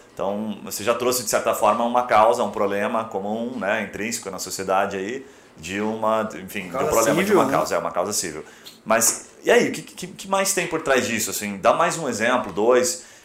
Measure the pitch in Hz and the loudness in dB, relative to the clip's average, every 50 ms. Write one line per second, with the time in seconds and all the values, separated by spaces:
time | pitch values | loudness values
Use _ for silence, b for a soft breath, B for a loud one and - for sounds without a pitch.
0 | B B - - 87 98 101 104 110 110 98 - - 92 - - 101 113 117 113 | B B -8 -6 -4 -4 -4 -4 -6 -6 -8 -10 -10 -10 -10 -4 0 0 0 2
1 | 120 127 123 123 110 - 123 123 - 117 110 - 113 104 107 117 117 120 120 123 | 2 0 0 -2 -2 -2 -2 0 0 0 0 2 4 4 4 4 2 0 2 0
2 | 120 120 117 107 107 113 120 117 110 101 104 110 104 98 101 101 104 113 120 110 | 2 4 4 6 6 6 4 2 0 -2 -2 0 0 0 0 0 -2 -2 -2 -2
3 | 113 107 - 98 98 101 107 113 117 123 131 117 92 98 107 110 104 90 85 92 | -4 -4 -6 -6 -4 -4 -4 -4 -4 -6 -6 -4 -2 -2 0 -2 -2 -6 -6 -6
4 | 101 117 117 - - 98 92 90 - 92 87 - 95 92 95 95 101 95 95 95 | -6 -6 -6 -8 -8 -8 -10 -10 -10 -8 -8 -6 -2 0 2 2 2 0 -2 -4
5 | 95 104 127 135 131 B B B B B B - 78 85 95 101 104 110 110 113 | -6 -6 -6 -8 -12 B B B B B B -14 -10 -6 -4 -4 -2 -2 -4 -2
6 | 110 110 110 110 107 - - 80 95 95 - 104 92 90 - 135 147 151 - 113 | 0 0 0 0 0 -2 -6 -10 -12 -10 -8 -8 -8 -6 -4 -2 0 2 2 4
7 | 113 113 151 160 196 208 208 170 - - 87 78 78 - 92 85 82 85 - 87 | 4 4 2 2 2 4 4 4 4 4 2 0 0 0 0 -2 -2 -2 -2 -2
8 | 90 101 101 - - 85 76 76 73 B B B B B B B - - 110 117 | -2 -2 -2 -4 -4 -4 -6 -10 -12 B B B B B B B -2 0 2 2
9 | 117 - - - - - - - - 156 220 240 180 - - 160 - - - - | 4 2 0 -2 -6 -16 -16 -4 2 4 4 4 4 2 -2 -6 -10 -14 -14 -14
10 | 180 175 - - - 190 190 196 196 190 - 185 170 165 160 156 - 139 135 127 | -14 -14 -12 -12 -6 -2 0 0 0 0 0 0 -2 -2 -2 -2 2 4 4 4
11 | 110 110 117 107 104 98 92 - 104 101 101 95 87 117 - 156 165 180 156 160 | 2 2 -2 -2 -2 -4 -4 -4 -4 -6 -4 2 4 4 4 4 2 0 0 -2
12 | 160 127 113 101 110 120 127 117 - 104 85 101 107 120 127 123 - - - - | -4 -4 -2 0 0 2 2 0 0 -2 -2 0 4 6 6 6 4 2 -2 -6
13 | B B B B B | B B B B B